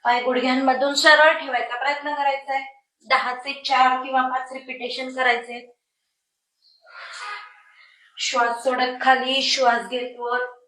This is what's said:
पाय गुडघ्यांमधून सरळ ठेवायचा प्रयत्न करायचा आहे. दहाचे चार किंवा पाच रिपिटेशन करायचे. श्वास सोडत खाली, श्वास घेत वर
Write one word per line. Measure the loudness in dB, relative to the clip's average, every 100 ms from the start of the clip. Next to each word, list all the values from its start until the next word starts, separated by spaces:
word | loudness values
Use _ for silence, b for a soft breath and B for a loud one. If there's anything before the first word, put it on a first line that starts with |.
पाय | 2 0
गुडघ्यांमधून | 0 0 2 2 2 2 0
सरळ | 4 6 8 6
ठेवायचा | 4 -4 -4 -4 -2
प्रयत्न | -2 -2 -4
करायचा | -2 0 -2 -4
आहे. | -6 -6 -18 _ _ -2
दहाचे | 0 0 -6 -10 -10
चार | -2 4 4 2
किंवा | 0 0
पाच | 0 -2 -6
रिपिटेशन | -12 -12 -10 -8 -8 -8
करायचे. | -2 0 0 -4 -16 -16 _ _ _ _ _ _ _ _ _ _ _ -20 -18 -16 -12 -12 -12 -14 -20 _ b b b b -8
श्वास | -4 0 0 0
सोडत | -2 0 -2 0
खाली, | 2 2 2 -2
श्वास | 0 2 2 2
घेत | -2 -6 -6 -8
वर | -6 -4 -6 -10